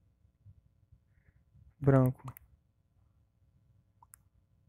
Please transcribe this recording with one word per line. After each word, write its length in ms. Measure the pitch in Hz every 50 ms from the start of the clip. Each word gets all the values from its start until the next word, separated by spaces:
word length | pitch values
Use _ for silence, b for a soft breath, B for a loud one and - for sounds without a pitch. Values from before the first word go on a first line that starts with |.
| - - _ _ - - _ _ - - - - - - _ _ _ _ - - _ _ _ _ _ - - - _ _ - - - - - -
Branco. 520 | 139 139 135 135 131 127 127 - - 127 - - - - - - _ _ _ _ _ _ _ _ - _ _ _ _ _ _ _ _ _ - - _ - - - _ _ _ _ - - - - _ _ _ _ _ _ _ _ _